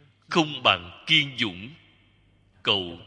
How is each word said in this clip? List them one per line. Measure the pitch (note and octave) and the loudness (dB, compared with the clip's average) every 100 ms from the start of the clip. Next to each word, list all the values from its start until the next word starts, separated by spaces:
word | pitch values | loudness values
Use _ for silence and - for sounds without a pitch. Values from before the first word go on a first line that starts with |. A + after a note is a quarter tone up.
| _ _ _ | _ _ _
không | F3 D#3 C#3 | 0 0 2
bằng | A#2+ F#2 F2 - - | 2 2 -2 -16 2
kiên | D#3 C#3+ B2 | 2 2 -2
dũng | A2+ F2+ A2+ D#3+ _ _ _ _ _ _ _ _ | -4 -4 -14 -18 _ _ _ _ _ _ _ _
cầu | - G#3 B2 E2+ | -2 0 -2 -10